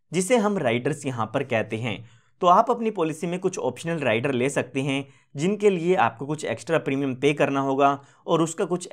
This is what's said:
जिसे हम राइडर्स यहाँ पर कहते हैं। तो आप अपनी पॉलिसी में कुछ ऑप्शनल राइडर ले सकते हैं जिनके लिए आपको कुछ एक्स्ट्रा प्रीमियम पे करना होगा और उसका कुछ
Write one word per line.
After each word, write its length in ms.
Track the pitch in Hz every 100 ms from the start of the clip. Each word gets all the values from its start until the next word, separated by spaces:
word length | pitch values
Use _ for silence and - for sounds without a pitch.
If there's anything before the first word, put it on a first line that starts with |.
| -
जिसे 240 | 156 185 247
हम 220 | 208 196
राइडर्स 480 | 135 117 135 147 143
यहाँ 240 | 123 107
पर 80 | 139
कहते 320 | 127 113 107 110
हैं। 200 | 120 95 - _ _ -
तो 40 | 185
आप 240 | 196 226
अपनी 200 | 220 226
पॉलिसी 360 | 208 160 151 175
में 120 | 180
कुछ 180 | 180 185
ऑप्शनल 380 | 123 123 165 165
राइडर 340 | 131 110 139
ले 160 | 131 131
सकते 320 | 143 123 139
हैं 220 | 139 139 139 _ _
जिनके 360 | 143 165 202 208
लिए 240 | 185 170 180
आपको 300 | 113 - 139
कुछ 180 | 151
एक्स्ट्रा 340 | - 117 - 160
प्रीमियम 360 | 151 135 143
पे 180 | 127 139
करना 260 | 147 143 139
होगा 380 | 135 135 139 139 - _ -
और 160 | 165
उसका 220 | 160 -
कुछ 240 | 185 175 -